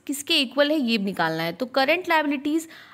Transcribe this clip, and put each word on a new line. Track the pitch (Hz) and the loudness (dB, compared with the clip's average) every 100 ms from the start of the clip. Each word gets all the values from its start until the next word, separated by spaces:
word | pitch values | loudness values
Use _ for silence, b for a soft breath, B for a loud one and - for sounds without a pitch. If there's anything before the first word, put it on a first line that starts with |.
| - | -8
किसके | 277 - 330 | -8 0 2
इक्वल | 254 277 285 | 2 2 2
है | 311 | 2
ये | 240 226 | 2 0
भी | 196 | 0
निकालना | 180 165 160 | -2 -2 0
है। | 165 | -4
तो | 170 254 | -4 -4
करंट | 269 269 339 349 | 0 2 0 2
लायबिलिटीज | 320 302 285 294 311 320 B B | 2 2 -2 -2 -2 -4 B B